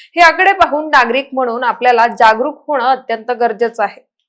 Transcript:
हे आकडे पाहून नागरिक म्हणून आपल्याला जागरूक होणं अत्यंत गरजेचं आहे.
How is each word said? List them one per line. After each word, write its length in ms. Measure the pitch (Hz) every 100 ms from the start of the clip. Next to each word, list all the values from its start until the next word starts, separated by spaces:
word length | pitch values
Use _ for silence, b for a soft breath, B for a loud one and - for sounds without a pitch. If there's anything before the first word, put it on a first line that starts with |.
| B 330
हे 60 |
आकडे 320 | 330 302 381
पाहून 360 | 381 320 285 311
नागरिक 400 | 285 233 254 269
म्हणून 300 | 262 247 233
आपल्याला 440 | 254 214 247 233 233 202
जागरूक 440 | 220 220 285 302 -
होणं 240 | 285 247
अत्यंत 400 | 262 254 220 220
गरजेचं 520 | 233 233 202 233 226
आहे. 260 | 202 - _ _